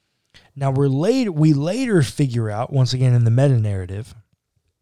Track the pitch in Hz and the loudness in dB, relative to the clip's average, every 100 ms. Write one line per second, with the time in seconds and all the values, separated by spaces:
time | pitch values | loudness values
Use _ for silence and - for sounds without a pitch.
0 | _ _ _ _ _ 139 139 135 139 135 | _ _ _ _ _ -6 -2 0 0 0
1 | 190 262 220 151 156 139 156 226 254 185 | 0 0 -2 2 2 2 -2 -4 0 0
2 | 131 - 139 117 110 104 123 139 123 127 | 0 -2 -2 -2 -4 -6 -4 0 0 0
3 | 127 120 117 120 143 120 107 95 90 98 | 2 2 2 4 2 2 0 -4 -6 -10
4 | 113 - - _ _ _ _ _ | -14 -18 -20 _ _ _ _ _